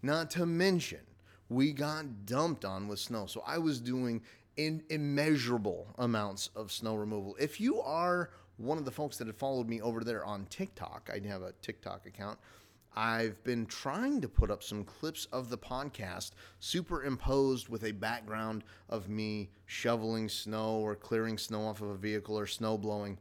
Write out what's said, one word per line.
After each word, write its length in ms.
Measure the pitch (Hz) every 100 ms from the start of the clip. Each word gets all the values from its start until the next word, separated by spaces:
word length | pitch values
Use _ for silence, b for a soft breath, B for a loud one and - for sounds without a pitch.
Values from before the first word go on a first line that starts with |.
Not 300 | 131 156 156
to 140 | 180 170
mention, 560 | 165 190 180 - - - - B B B
we 240 | 120 143
got 520 | 139 147 156 147 110 101
dumped 380 | 127 165 151
on 240 | 98 95 101
with 120 | 101
snow. 260 | - 117 98
So 180 | 113 -
I 120 | 156
was 240 | 160 135
doing 400 | 120 127 127 113 B B B -
in-, 280 | 156 160 156
immeasurable 1040 | 156 143 143 151 151 120 120 101 87 85 -
amounts 520 | 123 113 104 98 - -
of 160 | 107
snow 240 | - 113 110
removal. 400 | 107 107 98 101
If 180 | 151 -
you 220 | 226 427
are 480 | - 160 175 180 170 B B -
one 220 | 113 160
of 80 | 135
the 60 |
folks 260 | - 147 -
that 100 | 113
have 80 | 107
followed 320 | 139 131 117
me 140 | 117
over 240 | 110 113 113
there 180 | 113
on 220 | 82 101 98
TikTok, 640 | - 190 - - - -
I 60 | - 196
have 140 | 95
a 100 | 90 -
TikTok 440 | - 110 - 95 98
account, 340 | 104 104 113 B B B B _ -
I've 480 | 110 113 113 101
been 220 | - 120 113
trying 560 | - 139 160 254 285
to 60 | 143
put 220 | - 110
up 100 | 104
some 220 | - 104
clips 420 | 101 - 160 160 -
of 180 | 123 123
the 80 | 120
podcast 760 | - 127 143 - 98 90 - - B B
superimposed 1080 | - 170 175 165 139 127 - 135 139 131 -
with 180 | 113 110
a 60 |
background 720 | 104 107 120 110 107 110 110 - B B
of 220 | 110 92
me 400 | 107 107 107 95 b b
shoveling 640 | - 120 117 110 113 110
snow 460 | - 107 110 110 110
or 180 | 107
clearing 460 | 104 - 113 113 107
snow 260 | - 107 107
off 160 | 101
of 80 | 104
a 60 | 98
vehicle 420 | 104 107 101 107
or 80 | 104
snow 320 | - 110 110
blowing 400 | 107 104 101 92